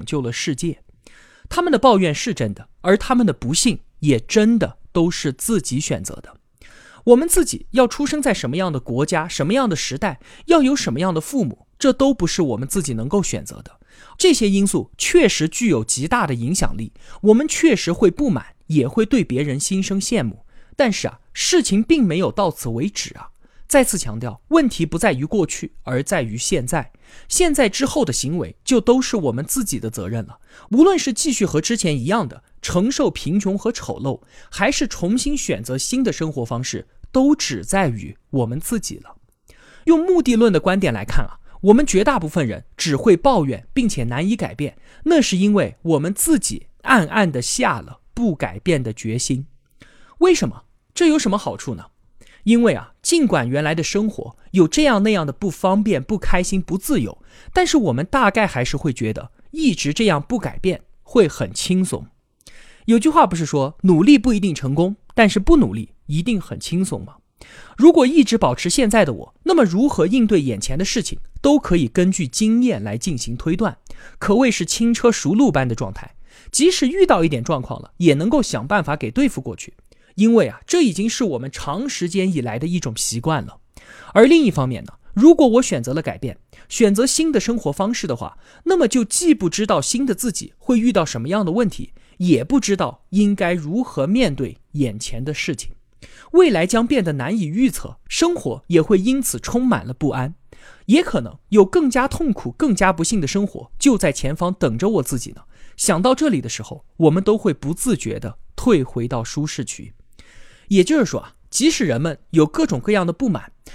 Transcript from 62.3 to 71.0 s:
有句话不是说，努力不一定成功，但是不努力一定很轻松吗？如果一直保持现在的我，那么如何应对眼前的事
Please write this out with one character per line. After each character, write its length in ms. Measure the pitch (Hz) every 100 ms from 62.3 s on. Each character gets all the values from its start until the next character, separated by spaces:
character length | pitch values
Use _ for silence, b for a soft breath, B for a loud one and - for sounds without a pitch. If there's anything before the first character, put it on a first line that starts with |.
| _ b b b b b
有 120 | 226
句 120 | 311
话 180 | 320 220
不 80 | 170
是 100 | 156
说， 320 | 147 135 -
努 200 | 185 160
力 160 | 208 277
不 140 | 247
一 80 | 208
定 160 | 190 143
成 180 | 131
功， 220 | 143 180 208 -
但 140 | - 208
是 120 | 202
不 160 | 202 320
努 160 | 131
力 180 | 101 - - -
一 180 | 151
定 160 | 190 202
很 180 | - -
轻 280 | - 175 185
松 180 | 120
吗？ 120 | 104 - _ _ B B B B
如 160 | 302
果 160 | 320 254
一 160 | 320
直 140 | 220 226
保 180 | 143 123
持 140 | 175
现 200 | - 208
在 140 | 226
的 80 | 156
我， 240 | 92 - _
那 100 | 330
么 120 | 339 202
如 240 | 180 285
何 180 | - 170
应 180 | 254 214
对 160 | 190
眼 160 | 135 101
前 200 | - 139
的 80 | 196
事 180 | -